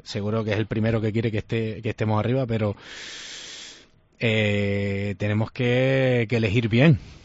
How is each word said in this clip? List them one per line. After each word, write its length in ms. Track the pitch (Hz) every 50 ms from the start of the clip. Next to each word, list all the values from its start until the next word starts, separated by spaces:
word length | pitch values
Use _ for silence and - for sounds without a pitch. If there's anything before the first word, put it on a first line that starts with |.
| -
seguro 400 | - - 104 101 104 110 113 107
que 80 | 107
es 40 | 98 107
el 80 | 107
primero 340 | - 110 110 107 113 113 110
que 120 | 107 107
quiere 200 | 101 113 113 113
que 60 | 104 104
esté, 440 | - - 120 113 110 110 101 113
que 80 | 113 110
estemos 280 | - - 110 110 107 107
arriba, 260 | 104 113 127 135 131
pero, 300 | 113 113 107 107 101 98 - - - - - - - - - - - - - - - - - - - - - - - _ _ _ _ _ -
eh, 960 | 123 110 107 110 107 104 101 101 101 101 101 101 101 101 98 98 101 104 92 -
tenemos 320 | 104 104 104 107 110 -
que, 760 | - - 123 120 123 127 131 131 135 135 131 127 123 120 113 104
que 80 | 123
elegir 320 | 113 110 98 98 123 113 104
bien. 300 | 113 120 143 170 123 - - - - - -